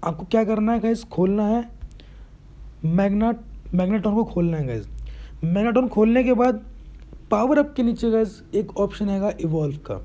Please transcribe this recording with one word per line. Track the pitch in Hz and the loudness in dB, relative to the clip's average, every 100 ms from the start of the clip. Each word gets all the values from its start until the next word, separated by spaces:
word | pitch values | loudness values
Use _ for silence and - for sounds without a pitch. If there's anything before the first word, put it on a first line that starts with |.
आपको | - 165 196 | -4 -6 -2
क्या | 226 | 0
करना | 214 214 214 | 2 0 0
है | 233 | 0
guys, | 220 226 | 0 -2
खोलना | - - 185 202 208 | -4 0 0 2 2
है | 226 233 - - - - - - - - - - - 160 | 0 -2 -12 -16 -16 -20 -20 -20 -20 -20 -20 -20 -6 0
मैग्ना, | 170 196 202 220 233 - - - | 2 2 2 0 0 -8 -16 -4
Magneton | 175 185 214 208 208 | 0 2 2 2 0
को | |
खोलना | 226 - 170 160 | 0 0 0 0
है | 135 | -2
गाइस। | 113 101 - - - - - 160 | -4 -8 -12 -12 -14 -16 -6 -2
Magneton | 180 220 233 254 | 0 2 2 2
खोलने | - 220 240 | 4 4 6
के | 254 | 4
बाद | 240 247 220 - - - - - - - | 4 4 2 -6 -18 -18 -20 -20 -20 -2
power | 208 247 294 | 0 4 4
up | 285 - | 2 2
के | |
नीचे | 240 226 233 | 0 0 0
guys | 220 220 - - 202 | 2 0 -4 -6 -4
एक | 214 - | -4 -2
option | 202 - 208 | -2 -2 -2
आएगा | 196 202 - | 0 -2 -2
evolve | 170 156 151 143 - | -2 0 -2 -4 -8
का। | 98 | -10